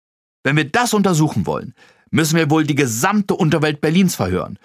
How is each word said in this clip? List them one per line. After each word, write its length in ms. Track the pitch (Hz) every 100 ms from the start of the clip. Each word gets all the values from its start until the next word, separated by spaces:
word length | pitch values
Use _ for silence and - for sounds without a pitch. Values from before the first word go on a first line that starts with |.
| _ _ _ _
Wenn 120 | 131 147
wir 140 | 147
das 220 | 233 240
untersuchen 540 | 214 196 160 156 - 78
wollen, 280 | 71 - - _ _ _
müssen 260 | 120 156 165
wir 140 | 151
wohl 140 | 156
die 100 | 156
gesamte 600 | 131 131 110 185 208 196
Unterwelt 460 | 185 160 160 151 147
Berlins 340 | 156 170 185
verhören 440 | - 95 90 - -